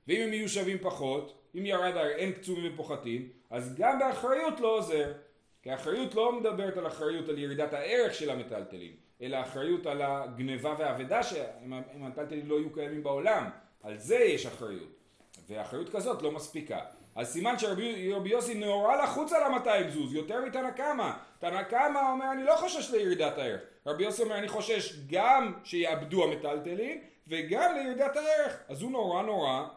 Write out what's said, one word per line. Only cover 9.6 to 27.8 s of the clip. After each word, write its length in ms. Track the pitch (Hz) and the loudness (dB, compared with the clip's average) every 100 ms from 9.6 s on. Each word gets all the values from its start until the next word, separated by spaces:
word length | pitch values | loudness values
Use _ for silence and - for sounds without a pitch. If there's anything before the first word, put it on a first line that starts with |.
| 139 117 120 | 0 0 0
על 160 | 143 | 0
הגניבה 760 | 139 139 123 120 131 131 151 151 | 0 0 -4 -4 -4 -2 -2 -2
והאבדה, 460 | 147 123 131 220 | -2 -2 0 0
שאם 500 | 240 170 120 107 123 | 0 -4 -6 -10 -12
המטלטלין 720 | 131 131 143 135 151 147 151 147 | -10 -12 -12 -10 -8 -6 -6 0
לא 100 | 151 | 0
יהיו 180 | 151 | 0
קיימים 300 | 160 147 151 | -4 -6 -4
בעולם, 460 | 143 139 190 202 101 - - _ | -2 2 4 2 0 -8 -20 _
על 140 | 107 110 | -12 -8
זה 180 | 120 240 | 2 6
יש 300 | 220 147 120 | 6 4 -2
אחריות, 440 | - 110 92 78 - _ _ _ - 85 | -8 -8 -8 -12 -20 _ _ _ -20 -10
והאחריות 400 | 107 101 131 - | -8 -6 -6 -4
כזאת 320 | 208 226 233 | -2 -2 -2
לא 100 | 151 | -2
מספיקה. 480 | 156 - 156 147 95 - - - - | -4 -6 -8 -6 -6 -8 -14 -12 -8
אז 120 | 120 | -6
סימן 320 | 165 220 240 | -2 0 0
שרבי, 540 | 214 185 233 202 185 | 0 0 -2 -2 -2
רבי 160 | 196 190 | -2 0
יוסי 240 | 233 233 | 0 0
נורא 420 | 214 208 202 214 285 | -2 0 4 4 4
לחוץ 380 | 247 277 302 | 4 0 2
על 100 | 320 | 4
המאתיים 460 | 277 254 247 196 165 | 4 2 4 4 2
זוז, 240 | 151 131 | -2 -2
יותר 320 | 151 156 233 262 | -2 -2 -2 -2
מתנא 260 | 262 254 | -2 -2
קמא. 400 | 254 294 269 170 113 - - | -2 0 0 0 -4 -12 -6
תנא 240 | 170 185 | -2 -2
קמא 480 | 196 240 294 277 269 | 2 4 4 4 2
אומר, 200 | 262 269 | 2 0
"אני 120 | 262 | 2
לא 120 | 269 320 | 6 6
חושש 360 | 359 320 254 | 4 -2 0
לירידת 460 | 226 190 165 151 143 | 2 4 2 2 0
הערך." 240 | 123 98 - - 139 | -2 -4 -8 -8 -4
רבי 180 | 151 | 0
יוסי 200 | 208 208 | 0 0
אומר, 140 | 220 208 | 0 -2
"אני 100 | 208 | -4
חושש 520 | 214 214 214 - 151 135 | -2 0 0 -2 -8 -2
גם 420 | 175 233 269 220 180 | 4 6 6 4 -2
שיאבדו 600 | - 175 165 156 143 190 | -4 0 0 0 0 4
המטלטלין, 800 | 156 151 147 151 170 185 247 330 - - - | 4 2 -2 -2 -4 -4 -4 -6 -12 -20 -6
וגם 460 | 160 151 214 349 | -4 0 2 4
לירידת 420 | 285 | 2